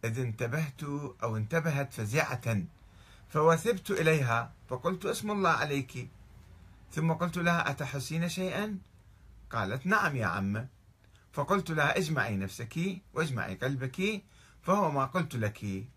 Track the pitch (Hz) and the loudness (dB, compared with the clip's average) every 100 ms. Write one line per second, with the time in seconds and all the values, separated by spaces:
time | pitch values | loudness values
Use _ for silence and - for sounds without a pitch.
0 | 117 113 123 110 120 139 156 - 147 143 | -4 -2 -4 -2 -2 -2 -4 -6 -6 -4
1 | 143 - - 110 107 165 160 143 135 - | -6 -4 -2 -2 0 0 2 0 -2 -4
2 | 107 131 151 127 - 110 85 - - - | -2 0 0 -2 0 0 -2 -8 -20 -20
3 | - - - 156 156 165 214 208 - 196 | -20 -20 -6 4 6 6 4 0 0 2
4 | 160 160 127 117 120 - - 127 165 185 | 4 4 4 2 0 -10 -8 -4 -2 -2
5 | 202 214 214 208 185 147 147 143 135 123 | -2 -4 -2 2 2 2 2 -2 -4 -8
6 | 123 - - - - - - - - - | -12 -14 -20 -20 -20 -20 -20 -20 -8 -2
7 | 160 165 175 175 170 170 - 135 135 143 | 0 2 0 0 2 2 2 -2 -4 -4
8 | 131 160 175 170 185 165 214 196 - - | -4 -2 -2 -2 -2 -2 -4 -6 -10 -20
9 | - - - - - 117 98 127 180 208 | -20 -20 -20 -20 -8 -2 -2 -2 2 4
10 | 196 139 104 87 98 107 131 - - - | 4 2 0 0 0 -2 -4 -12 -20 -20
11 | - - - - 139 196 170 156 147 - | -20 -20 -12 -4 2 2 2 0 2 2
12 | 160 151 110 101 95 - 110 - 180 175 | 2 0 0 0 -4 -6 -8 -2 -2 -4
13 | - 127 160 123 - 92 127 139 131 131 | -8 -2 -2 0 -4 -4 -2 -2 -4 -2
14 | 190 214 - - - - - 196 180 143 | -2 -2 -8 -20 -20 -12 0 2 4 2
15 | 135 185 170 123 104 107 104 95 113 | 0 0 -2 0 -2 -2 -6 -6 -8